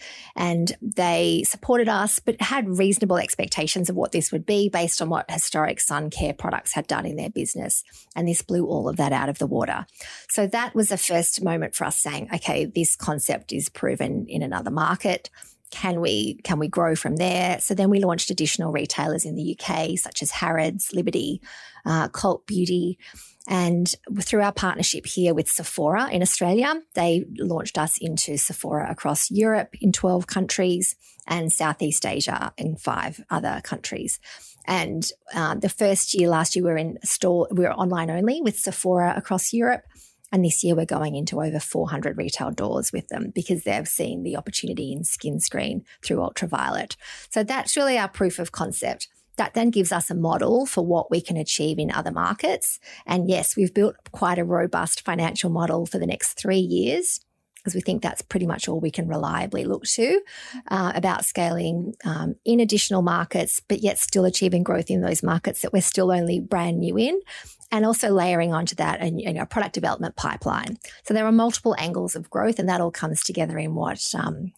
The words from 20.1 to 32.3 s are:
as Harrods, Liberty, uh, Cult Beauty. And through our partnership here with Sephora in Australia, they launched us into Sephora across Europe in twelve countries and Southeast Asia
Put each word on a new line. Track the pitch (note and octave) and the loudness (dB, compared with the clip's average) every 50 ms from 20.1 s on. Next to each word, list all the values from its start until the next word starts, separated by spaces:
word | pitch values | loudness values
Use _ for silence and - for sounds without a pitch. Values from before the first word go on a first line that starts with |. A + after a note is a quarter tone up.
| - - | -4 -4
as | - - | -4 -4
Harrods, | - - - E3+ E3 D#3+ D#3 D#3+ E3 G3 - - - | -4 -2 -2 0 0 2 0 0 0 -2 -4 -2 0
Liberty, | F#3 F3 - - - - - F#3 F#3+ - - - - - - - - - | 0 0 0 0 0 -2 -2 -4 -6 -8 -14 -20 -20 -20 -20 -20 -8 -2
uh, | D#3 D#3+ D#3+ D3 - | 0 2 2 0 0
Cult | - - - G3+ F3 - - - | -2 -2 0 0 0 0 -4 -4
Beauty. | G#3 F#3 F3+ E3+ F3+ F3+ E3+ F3 F#3 - - - - - - - - _ - - | 0 0 2 2 2 0 0 0 -2 -6 -10 -18 -20 -20 -20 -20 -20 _ -6 -2
And | G3 F#3 F3 F3 F3 E3+ F3 F3+ - - - - - G3+ | 0 2 2 4 4 2 2 0 -2 -4 -8 -8 -6 -4
through | F3+ - - G#3 G3+ | -2 2 2 4 4
our | G3+ G3 | 2 0
partnership | - - F#3 - - F3+ - - - - | 0 -2 -2 0 0 0 -2 -2 -2 -6
here | - - - F3+ F3 E3 | -4 0 2 4 4 4
with | D3+ D#3+ - | 2 2 0
Sephora | - - E3 - - - D#3+ D3+ E3+ G#3 B3+ - | 0 -2 -2 -4 -4 0 2 2 2 2 0 0
in | - F3+ | 0 0
Australia, | F3+ F3+ - - - F3 F3+ A3 B3 C#4+ D#4 D#4+ D#4+ _ - | 2 2 2 2 2 2 4 4 4 2 0 -2 -4 _ -2
they | - E3+ E3+ E3 E3+ - - - - | 0 2 4 2 2 0 -2 -6 -6
launched | - F#3 E3+ D#3+ - - - E3+ | -4 -2 -2 -2 -4 -4 -2 -2
us | D3+ D#3 - - | 0 0 0 -2
into | - E3 D#3 D#3+ - - D3 C#3+ | -2 -4 -2 -2 -2 -2 -2 -2
Sephora | - - E3+ - - - D3+ D3+ D3 C#3+ | -2 -2 -2 -4 -4 -2 -2 -2 -2 -4
across | D#3+ - - - F#3 F3 - - | -6 -4 -2 0 0 0 0 0
Europe | - G3 G#3+ A3 A3 G#3+ - - - - | 2 4 4 4 4 2 0 -2 -6 2
in | - G3+ | 4 4
twelve | F3+ - - F#3 F3+ F3+ F3+ | 4 4 4 2 2 2 0
countries | - - F#3+ F#3+ G#3 - - F#3+ F3+ F3+ F3+ F#3 - - - _ - - - - - | 0 -2 -2 0 0 0 2 2 2 2 2 0 0 -2 -4 _ -20 -20 -20 -6 -4
and | E3 F3 E3 D#3+ | -2 -2 0 0
Southeast | - - D#3 D#3 D3+ - - D3+ D3+ - - | 0 2 2 0 0 0 0 0 0 0 0
Asia | - - - C#3+ - | 0 0 -2 -2 -2